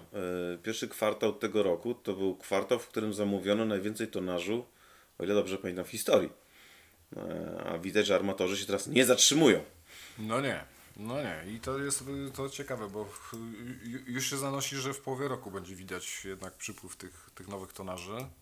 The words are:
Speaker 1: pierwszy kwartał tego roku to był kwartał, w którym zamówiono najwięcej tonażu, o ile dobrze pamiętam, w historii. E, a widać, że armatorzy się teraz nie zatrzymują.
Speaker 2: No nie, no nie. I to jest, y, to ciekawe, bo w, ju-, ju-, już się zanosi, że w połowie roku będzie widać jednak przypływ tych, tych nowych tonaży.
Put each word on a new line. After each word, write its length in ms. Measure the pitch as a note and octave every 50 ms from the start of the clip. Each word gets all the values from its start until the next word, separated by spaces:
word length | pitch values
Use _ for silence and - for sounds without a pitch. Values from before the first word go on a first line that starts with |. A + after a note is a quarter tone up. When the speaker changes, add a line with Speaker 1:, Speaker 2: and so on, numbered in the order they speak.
| E2+ - - G2+ F#2 F2+ F2+ F2+ F2 F2 F2 E2
Speaker 1:
pierwszy 260 | - G#2+ A2+ - C3 G#2+
kwartał 440 | - - A2 G#2+ G#2 - A2+ G#2+
tego 300 | G2+ - - G2+ G#2 G#2+
roku 320 | G2 F#2 E2+ - - A#2 A#2+
to 180 | - - A2 F#2+
był 220 | F#2+ G2 F#2+ F#2
kwartał, 420 | - - - G2+ F#2+ - - B2+ A#2
w 100 | - -
którym 260 | - A2+ G#2+ G#2+ G2
zamówiono 500 | G2+ G#2 G2+ G2+ F#2+ F2 G2 G#2 A2 A2+
najwięcej 440 | A2 G#2 F#2 F#2+ G#2+ A2 - A2+ -
tonażu, 580 | - G2 F#2 F#2 F2+ F2 E2+ F#2+ A2+ A#2+ B2 - _ _ - - - - - _ _ -
o 60 | -
ile 100 | F#2+ G#2
dobrze 240 | G#2 F#2 F#2 G2 F#2+
pamiętam, 260 | - F#2 F2+ F#2 F2+
w 40 | -
historii. 420 | - G#2+ - - D3+ G2+ F2 - - - - _ - - - - - - - - _ _ - - -
E, 480 | - F2+ E2+ E2 E2+ E2 D#2+ E2+ E2+ E2
a 120 | F2 E2+ E2
widać, 280 | F2 F#2+ E2+ G#2+ G2+
że 80 | G2 F#2+
armatorzy 420 | F#2 G2 G2+ F#2+ - F#2 F#2 G2+
się 100 | G2 G2+
teraz 200 | - G2 G2 -
nie 180 | - D3 B2 C3
zatrzymują. 600 | A#2 B2 - - - C#3 D#3 D#3+ B2 F#2 - - - - - - - - - - - - -
Speaker 2:
No 220 | A2 A2 A2+ C3
nie, 240 | C#3+ B2+ G2 D2+ - - - - - - -
no 260 | - G#2 A2+ B2+ D3
nie. 220 | C#3 G2+ D#2 D#2 E2 F#2+ A2
I 60 | A2+
to 180 | - C3+ C3+ C#3
jest, 220 | C#3+ C#3+ C3+ -
y, 300 | B2+ C3+ C#3 C#3 C#3 C3 B2+
to 120 | C3+ C3+ C3+
ciekawe, 400 | - - C#3 C#3 C3 A2 G#2+ G2+
bo 160 | F#2+ G#2+ G#2
w, 280 | G2 G2+ - - -
ju-, 60 | A#2+ A2+ A2+ A#2 A2+ G2+ A#2+ B2 B2+ - A2
ju-, 180 | A#2 A#2+ C3 -
już 240 | B2 B2 C3 B2 -
się 60 | C#3+
zanosi, 400 | C3+ C#3 C#3 C#3 C#3 C3 - C#3
że 180 | C3+ B2+ C3+ C3+
w 60 | -
połowie 280 | - C#3 C3 B2+ C#3+ C3+
roku 220 | B2+ A#2+ - G2+
będzie 260 | F#2 F#2+ F2 F2+ G2
widać 480 | F2+ F#2+ F#2 F#2 F2+ - - - - -
jednak 300 | F#2+ F#2+ F2+ F#2+ F#2 -
przypływ 420 | - - - G2+ - - F2+ -
tych, 340 | - F#2 F2 - - - - -
tych 140 | - F#2 F#2+
nowych 240 | G2+ F#2+ F#2+ F#2
tonaży. 540 | - - F#2+ F#2 F#2 F2+ F2 F#2 G#2+ A#2+ C3 C3+ - -